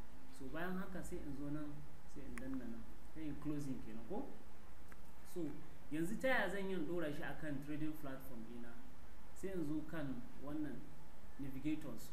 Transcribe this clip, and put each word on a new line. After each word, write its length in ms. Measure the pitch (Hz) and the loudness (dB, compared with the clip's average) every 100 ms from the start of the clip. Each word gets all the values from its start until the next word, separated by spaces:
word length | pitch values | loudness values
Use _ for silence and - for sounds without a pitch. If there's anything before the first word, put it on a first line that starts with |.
| - - - | 0 0 -2
So, 160 | - 135 | 0 0
bayan 300 | 151 180 185 | 0 0 0
haka 240 | 196 170 | 0 0
sai 160 | 143 175 | 0 0
in 160 | 147 139 | 0 0
zo 140 | 143 | 0
nan, 240 | 147 147 147 147 - - | 0 0 0 0 0 0
sai 100 | - | 0
in 100 | 135 123 | 0 0
danna 240 | 131 131 | 0 0
nan, 180 | 117 113 113 - - | 0 0 0 0 0
sai 160 | 156 151 | 0 0
in 80 | 143 | 0
closing 320 | 151 147 139 117 | 0 0 0 0
kenan 240 | 113 110 113 | 0 0 0
ko? 160 | 214 - - - - - - - - - - - | 0 0 0 0 -2 0 -2 0 0 0 -2 -2
So, 160 | 180 151 143 - - - | 0 0 0 0 0 0
yanzu 240 | 147 170 226 | 2 2 2
ta 120 | 262 | 2
yaya 200 | 247 196 | 2 2
zan 220 | 202 190 | 0 0
yi 20 | |
in 160 | 185 147 | 0 0
ɗora 240 | 175 156 | 0 0
shi 80 | 143 | 0
a 160 | 123 147 | 0 0
kan 240 | 156 139 147 | 0 -2 -2
trading 240 | 147 151 151 | 0 2 0
platform 400 | 139 131 - 120 113 | -2 -2 -2 -2 -2
ɗina? 240 | 120 117 - - - - - - - | -2 0 0 0 0 0 0 0 0
Sai 160 | 185 | 0
in 140 | 185 147 | 0 2
zo 160 | 151 - | 2 0
kan 300 | 165 139 120 120 - | 0 0 0 0 0
wannan 400 | 139 151 143 120 - - - - - - | 0 0 0 0 0 0 0 0 0 0
navigators 720 | 139 131 147 156 139 113 - | 0 2 2 2 2 0 0